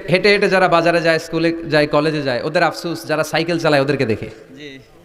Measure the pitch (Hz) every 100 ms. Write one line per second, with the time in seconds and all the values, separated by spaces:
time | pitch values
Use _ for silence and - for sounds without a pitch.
0 | - 180 208 202 202 185 180 165 165 170
1 | 160 156 - 165 165 165 - 151 147 151
2 | 156 151 135 120 160 156 156 - 175 160
3 | - 151 151 156 165 170 160 147 135 135
4 | 120 104 - - - - 143 135 - -